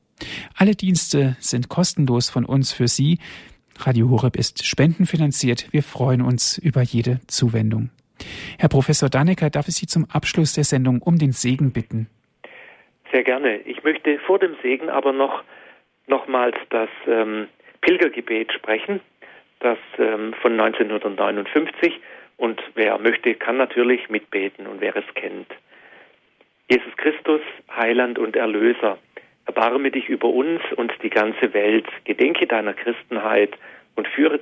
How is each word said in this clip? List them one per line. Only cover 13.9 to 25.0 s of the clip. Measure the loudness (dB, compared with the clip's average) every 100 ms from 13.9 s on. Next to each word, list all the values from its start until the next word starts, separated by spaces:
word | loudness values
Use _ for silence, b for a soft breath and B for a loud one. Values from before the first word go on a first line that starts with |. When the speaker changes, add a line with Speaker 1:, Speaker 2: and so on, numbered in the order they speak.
| 0 0 -2
Speaker 2:
vor | 2 2
dem | 2 -2
Segen | -2 -2 -2
aber | 0 0
noch, | 2 0 -2 -12 B B B B _ -4
nochmals | -2 0 0 0 -2 -4
das, | -4 -4 -6 -2
ähm, | 0 0 -4 -8 _ b b
Pilgergebet | 0 2 2 -2 -4 -4 -4
sprechen, | -10 -4 -4 -2 -8 -8 _ B B B _
das, | -2 -2 -6 -2
ähm, | 0 0 -6 -2
von | 0
neunzehnhundertneunundfünfzig. | 2 2 2 0 0 -4 -2 -2 -2 0 0 0 0 -2 -2 B B B -6
Und | -4 -4 -10
wer | -2 0 2
möchte, | 0 0 -2
kann | -2 -2 0
natürlich | 0 2 2 2 0
mitbeten | -8 -4 -4 -4 -8 -14
und | -6
wer | -4
es | -4